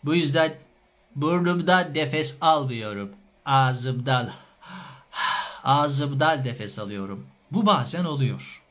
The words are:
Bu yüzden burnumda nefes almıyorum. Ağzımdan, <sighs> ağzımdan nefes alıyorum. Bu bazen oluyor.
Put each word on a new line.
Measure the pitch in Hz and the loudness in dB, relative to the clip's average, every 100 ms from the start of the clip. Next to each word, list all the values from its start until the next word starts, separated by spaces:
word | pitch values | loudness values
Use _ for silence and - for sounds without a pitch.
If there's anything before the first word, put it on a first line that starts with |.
Bu | 143 170 | 2 2
yüzden | 151 151 160 160 - _ _ _ _ 139 | 2 2 2 0 -20 _ _ _ _ -4
burnumda | 147 175 175 175 165 185 | 0 2 2 2 4 2
nefes | 175 147 143 151 151 - | 2 -2 -2 0 -2 0
almıyorum. | 165 156 135 117 107 101 101 - _ _ - | 4 4 2 -4 -6 -6 -8 -12 _ _ 2
Ağzımdan, | 135 131 127 127 131 123 127 120 - - _ - - - | 4 4 0 -4 -4 0 0 0 -10 -20 _ -20 -18 -18
<sighs> | - _ - - - - - | -20 _ -4 -2 -2 -6 -6
ağzımdan | - 139 147 135 147 135 151 151 131 | 0 2 2 0 -2 2 2 2 -2
nefes | 117 104 - | -6 -10 -10
alıyorum. | 101 101 98 98 - _ _ | -8 -8 -8 -10 -14 _ _
Bu | 180 214 | 0 4
bazen | 175 120 165 175 | 2 0 -2 -2
oluyor. | 143 127 - - - _ | 0 -2 -2 -12 -20 _